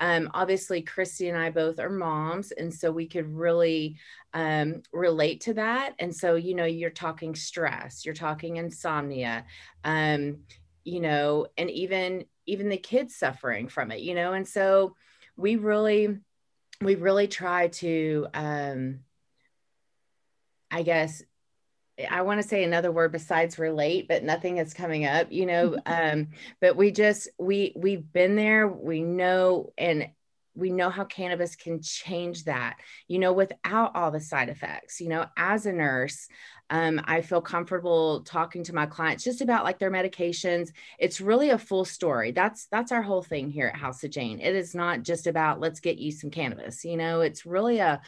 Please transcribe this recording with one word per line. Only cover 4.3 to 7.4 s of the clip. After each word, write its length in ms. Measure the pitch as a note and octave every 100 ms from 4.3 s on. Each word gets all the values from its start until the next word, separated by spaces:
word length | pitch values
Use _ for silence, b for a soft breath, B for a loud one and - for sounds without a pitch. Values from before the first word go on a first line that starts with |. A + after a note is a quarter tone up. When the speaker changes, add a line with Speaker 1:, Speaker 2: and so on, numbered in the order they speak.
Speaker 1:
um, 500 | E3 D#3 D3+ D3+ E3 -
relate 480 | E3+ F3 D#3+ D3+ D#3+
to 120 | A#3
that. 420 | A3 G#3+ B3 C#4 -
And 140 | F3
so, 220 | D#3+ F3+ E3+
you 180 | F3
know, 120 | F3+ E3
you're 240 | E3 E3+
talking 440 | - E3+ D#3+ D#3+
stress, 720 | D#3+